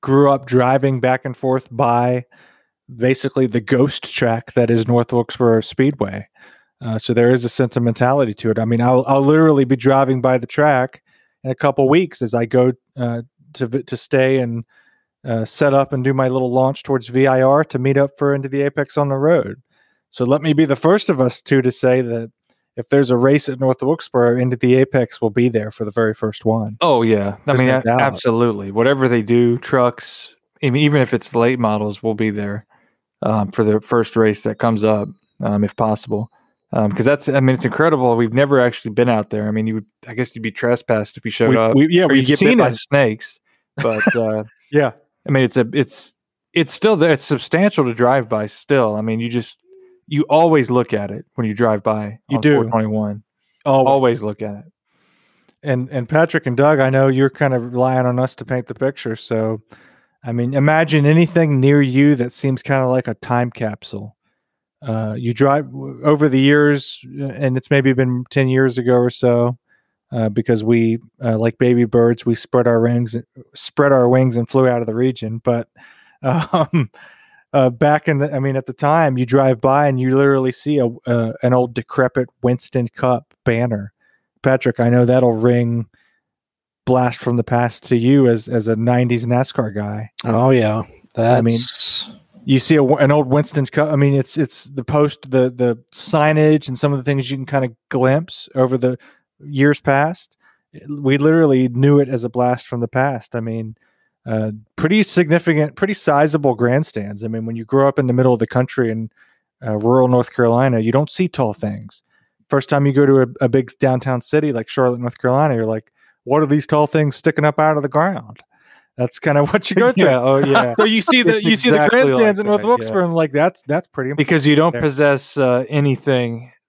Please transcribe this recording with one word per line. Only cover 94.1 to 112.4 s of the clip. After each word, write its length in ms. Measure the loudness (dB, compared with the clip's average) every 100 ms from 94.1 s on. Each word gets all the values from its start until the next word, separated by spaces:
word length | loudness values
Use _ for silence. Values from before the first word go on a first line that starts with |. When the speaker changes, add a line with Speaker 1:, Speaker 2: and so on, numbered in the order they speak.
Speaker 1:
it's, 240 | 2 -2 -4
it's 280 | -4 -6 -12
the 180 | -12
post, 480 | -4 0 0 -2 -4
the, 180 | 0 0
the 280 | 0 -2 -2 _
signage 760 | -12 -4 0 2 2 2 2 -2
and 100 | -4
some 160 | -2
of 40 | -2
the 60 |
things 260 | -2 -4 -4
you 80 | -8
can 80 | -4
kinda 240 | -4 -4 -8 _
glimpse 580 | 0 2 0 -2 -14 -10 -2
over 220 | 0 0
the 200 | -2 -4 -12 _ _ _
years 360 | -12 0 2 2
past. 560 | 0 0 0 -4 -16 _ _ _ _ -20 -14
We 280 | -6 0 2
literally 500 | 4 4 4 4 0
knew 320 | 2 4 4
it 80 | 2
as 160 | -2
a 60 | -6
blast 380 | -2 -2 -2 -6
from 120 | -8
the 80 | -4
past. 480 | -2 -2 -4 -8 -10
I 40 |
mean, 340 | -8 -8 -10 -16 _ _ _ _ -8
uh, 260 | -4 -4 -8 _ -6
pretty 280 | 0 2
significant, 720 | 2 0 2 0 2 0 -2 -2
pretty 180 | -6
sizable 640 | -2 0 2 2 2 0 0
grandstands. 680 | 0 0 -2 -8 -10 -10
I 40 | -8
mean, 180 | -8 -8
when 100 | -10
you 100 | -2
grow 220 | 2 2
up 100 | 2
in 80 | 0
the 60 |
middle 200 | 2 2
of 60 | 2
the 80 | 0
country 440 | -2 -2 -2 -4
in, 180 | -4 -8 _ _ _ _ _ -6
uh, 100 | -2
rural 300 | 2 4 4
North 260 | 2 0
Carolina, 460 | 0 2 2 2 0
you 120 | 0
don't 180 | 0 -2
see 180 | -4 -4
tall 260 | -2 -4
things. 500 | -4 -8 -8 -14 -20 _ _ _ _